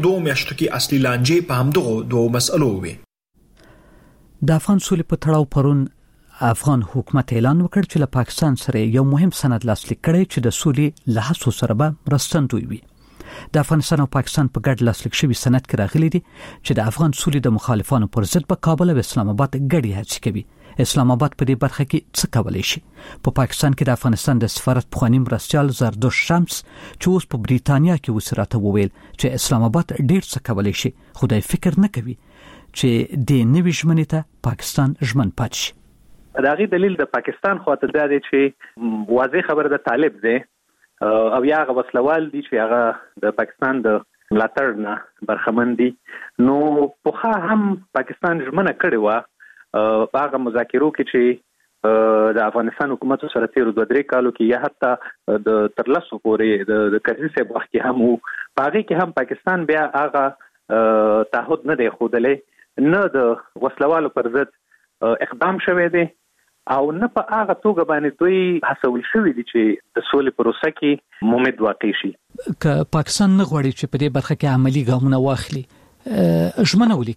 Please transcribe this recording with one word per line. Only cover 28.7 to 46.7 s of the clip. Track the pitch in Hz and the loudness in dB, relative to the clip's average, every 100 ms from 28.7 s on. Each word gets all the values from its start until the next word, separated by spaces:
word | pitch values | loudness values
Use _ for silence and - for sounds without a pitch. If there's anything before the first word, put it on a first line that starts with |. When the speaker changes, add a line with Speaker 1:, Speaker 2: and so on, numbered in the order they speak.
| 101 101 | 2 0
Speaker 2:
چې | - - - 135 127 | -2 -20 -4 -2 -2
اسلام | - 123 117 | 0 2 2
آباد | 160 170 - | 2 -2 -2
ډېر | 131 190 - | 2 2 0
څه | - - | -8 -4
کولی | 95 101 95 | -2 -2 -2
شي، | - - - - | -4 -6 -16 -4
خو | 113 | 0
دی | 107 - | 0 0
فکر | - 185 156 | -2 2 4
نه | 202 131 | 4 0
کوي | 117 - _ - - - - - | -8 -10 _ -20 -20 -20 -18 -2
چې | 131 117 - 156 113 | 0 2 0 -2 2
دې | 139 117 | 2 4
نوې | 156 175 156 | 4 2 0
ژمنې | 160 165 156 | 2 2 2
ته | 160 156 _ - | -2 -4 _ -6
پاکستان | 110 - - 139 135 127 | -6 -4 0 0 0 -2
ژمن | 123 104 - | 0 0 -2
پاتې | 123 - | -6 -4
شي. | - - _ _ _ - - - | -8 -10 _ _ _ -20 -14 -2
Speaker 3:
د | 131 | 0
هغې | 151 214 180 | 2 0 0
دلیل | 196 175 | 0 0
د | 139 123 | -2 -4
پاکستان | 127 - 196 190 - | -6 -4 -2 -2 -2
خواته | 139 131 151 | -2 0 0
دا | 147 | 0
دی | 143 - | 0 0
چې | 139 139 - - - 117 110 104 123 | 0 0 -2 -20 -8 -4 -4 0 0
واضح | 127 160 170 | 0 -2 -2
خبره | 151 147 | 0 0
ده | 139 - | -2 -2
طالب | 120 156 - | 0 0 -2
دی، | 113 123 127 _ _ _ _ - 107 110 110 123 | -2 -2 -4 _ _ _ _ -6 0 2 2 2
او | 135 | 2
یا | 151 | 0
هغه | 139 127 | 0 -2
وسلوال | 123 123 135 160 156 | -2 0 0 0 -2
دي | 143 139 | -8 -4
چې | 117 | -2
هغه | 110 120 117 113 - - 107 | 0 2 0 -2 -10 -6 -4
د | 107 | -2
پاکستان | 131 - 135 131 110 | -6 -4 -2 0 0
د | 107 - _ - | 0 -2 _ -4
ملاتړ | 107 110 - 139 107 104 | 0 0 -2 -4 -4 -6
نه | 104 - - - | -8 -12 -16 -6
برخمن | 104 - 113 120 120 | -4 -2 0 0 0
دي. | 123 - - - - - 123 | 0 -2 -18 -20 -12 0 2
نو | 143 151 | 2 0